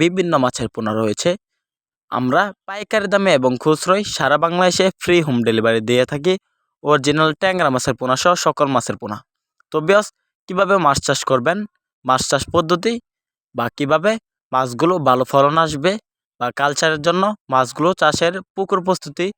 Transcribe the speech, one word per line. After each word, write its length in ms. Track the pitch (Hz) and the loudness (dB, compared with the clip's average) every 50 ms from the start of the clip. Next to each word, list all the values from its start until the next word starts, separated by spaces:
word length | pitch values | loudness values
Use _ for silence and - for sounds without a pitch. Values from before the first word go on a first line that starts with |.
বিভিন্ন 320 | 165 175 185 190 175 170 160 139 127 | 0 0 0 0 0 0 2 2 2
মাছের 240 | 123 - - 117 107 - | 0 -2 -4 -6 -6 -6
পোনা 180 | 113 110 107 110 110 | -4 -4 -2 0 0
রয়েছে। 300 | 113 107 104 - - 175 185 - _ _ _ _ _ _ _ _ _ _ _ _ _ - | 0 0 0 0 -2 -2 -2 -4 _ _ _ _ _ _ _ _ _ _ _ _ _ -8
আমরা 300 | - 120 127 127 139 175 202 196 190 _ _ | -4 -4 -2 0 2 2 0 0 -4 _ _
পাইকারি 400 | 190 196 208 202 - 226 214 196 185 202 | -12 -12 -10 -6 -4 -2 -2 0 0 0
দামে 180 | 196 196 190 156 131 | 2 2 4 2 4
এবং 120 | 127 127 127 120 - | 2 2 0 0 0
খুচরোয় 400 | 156 156 - - - 190 208 202 - - | 0 0 2 0 0 0 0 -2 -4 -4
সারা 220 | - 147 131 147 151 165 | -2 0 0 2 2 0
বাংলাদেশে 420 | 165 175 175 185 180 170 - 185 190 - - | 0 2 2 2 2 2 2 0 0 -2 -2
ফ্রি 160 | - 175 175 170 156 | 0 2 2 2 2
হোম 120 | 147 123 120 110 | 2 0 0 0
ডেলিভারি 340 | 117 110 110 110 113 113 113 110 120 | 0 0 2 2 2 2 0 0 2
দিয়ে 140 | 123 123 127 - | 2 2 2 0
থাকি 220 | 147 139 147 185 185 196 _ _ _ _ _ _ _ _ - | -2 -2 0 0 -2 -2 _ _ _ _ _ _ _ _ 0
অরিজিনাল 460 | 143 151 143 127 147 147 156 156 156 151 - | 2 2 2 2 2 2 2 2 0 0 0
ট্যাংরা 280 | 196 190 185 180 160 139 127 | -2 0 0 2 0 0 0
মাছের 200 | 123 - 139 120 - | 0 -2 -2 -4 -2
পোনা 160 | 131 127 131 - | -2 -2 -2 2
সহ 120 | - 175 180 - - | 2 2 2 2 0
সকল 220 | 160 - - 147 139 131 | 0 0 0 0 0 0
মাছের 200 | 120 - - 104 - | 0 -2 -4 -8 -8
পোনা। 160 | 117 104 104 - - _ _ _ _ _ _ _ _ - | -8 -10 -10 -12 -14 _ _ _ _ _ _ _ _ -6
তো 60 | - 156 156 | -6 -2 2
ভিউয়ার্স, 200 | 175 196 214 208 - - _ _ _ _ _ _ - | 4 4 4 2 0 -8 _ _ _ _ _ _ -6
কীভাবে 260 | 185 185 196 180 202 190 156 | -2 0 2 2 2 4 4
মাছ 120 | 143 131 - - | 2 2 2 0
চাষ 120 | - 135 - - - | -2 -2 -2 0 0
করবেন, 280 | 135 123 120 160 180 208 208 - _ _ _ _ _ _ - | 0 0 2 0 -2 -2 -6 -10 _ _ _ _ _ _ -2
মাছ 160 | 123 131 131 - - | 0 0 0 0 0
চাষ 140 | 147 135 - - 165 | -2 -2 -2 -2 -2
পদ্ধতি 400 | 165 160 156 180 170 - 226 233 233 - _ _ _ _ _ _ _ _ _ - | -2 0 0 0 0 0 -2 -4 -6 -8 _ _ _ _ _ _ _ _ _ -6
বা 100 | 120 120 120 - | -6 -6 -4 -4
কীভাবে 340 | - 143 139 156 160 175 214 220 220 _ _ _ _ _ - | -4 -2 0 0 0 0 0 -2 -4 _ _ _ _ _ -6
মাছগুলো 420 | 131 131 131 123 123 117 160 170 180 170 135 | -4 -2 -2 -2 -2 0 0 0 0 0 0
ভালো 160 | 131 123 127 127 - | 2 2 2 0 2
ফলন 240 | 143 139 139 143 156 165 165 | 2 2 4 4 2 2 0
আসবে 260 | 156 151 135 151 185 208 220 _ _ _ _ _ _ _ - | 0 -2 -2 -2 -4 -4 -4 _ _ _ _ _ _ _ -8
বা 60 | 120 123 - - | -8 -6 -4 -2
কালচারের 420 | 139 147 143 - 165 160 156 151 143 | -2 -2 -2 0 0 -2 0 0 -2
জন্য 160 | 170 170 185 196 214 208 - _ - 131 | -2 0 0 0 -2 -4 -6 _ -2 0
মাছগুলো 360 | 131 127 123 - - 151 180 - - | 0 0 0 -2 -2 0 0 0 2
চাষের 320 | 165 151 139 - 165 175 185 185 - _ - | 0 0 2 2 0 -2 -2 -4 -10 _ -8
পুকুর 240 | 190 190 - 202 185 170 | -6 -4 -2 -2 -2 0
প্রস্তুতি 400 | 185 180 - - 151 - - 175 202 - | -2 -2 -2 -4 -10 -8 -6 -6 -6 -8